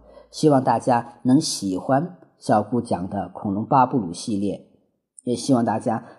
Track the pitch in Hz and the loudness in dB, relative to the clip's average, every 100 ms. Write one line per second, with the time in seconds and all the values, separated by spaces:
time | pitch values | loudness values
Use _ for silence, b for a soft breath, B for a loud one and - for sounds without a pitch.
0 | B B B - 156 135 131 117 135 120 | B B B 0 4 4 4 0 2 0
1 | 120 - 127 135 147 - 98 90 - 135 | 0 -4 2 4 2 -4 -4 -4 0 0
2 | 180 - _ _ - 110 107 123 113 90 | 0 -10 _ _ 0 2 2 -2 -2 -4
3 | 95 98 87 - 104 98 113 139 127 135 | -4 -6 -8 -8 -6 -4 0 2 2 0
4 | 87 85 - 101 101 82 - _ _ _ | -4 -8 -6 -4 -4 -6 -12 _ _ _
5 | _ _ - 117 - 127 113 107 120 110 | _ _ -6 -4 2 2 2 -2 -2 -4
6 | B | B